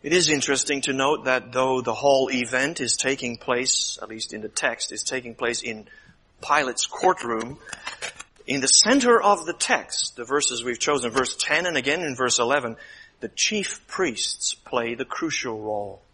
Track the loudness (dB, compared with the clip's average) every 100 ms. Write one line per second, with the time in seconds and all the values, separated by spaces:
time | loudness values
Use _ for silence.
0 | 2 2 4 2 2 0 0 -2 0 2
1 | 2 2 2 0 0 0 2 2 0 2
2 | 4 4 4 0 0 0 -2 -2 -2 0
3 | 0 0 -4 -6 -2 0 2 0 -2 -6
4 | -12 -10 -10 -8 -8 -2 -2 -2 -8 -6
5 | -6 -6 -8 -4 -4 -2 -6 -10 -12 -20
6 | -20 _ _ _ 0 2 2 -2 -6 2
7 | 2 2 -2 -4 -4 -10 -16 -14 -14 -12
8 | -14 -14 -20 _ -6 -2 4 6 6 6
9 | 6 6 6 4 0 -4 0 0 0 -6
10 | -6 -8 -2 0 0 -2 -4 -2 0 2
11 | 0 0 -2 -2 0 0 2 0 0 -2
12 | -2 -2 0 2 2 2 0 -8 -16 -20
13 | -20 _ -10 -2 0 0 -4 -8 _ -2
14 | -2 0 -6 -4 -6 -6 -4 -2 -2 -4
15 | -6 -4 -4 -4 -4 -6 -6 -6 -6 -12
16 | _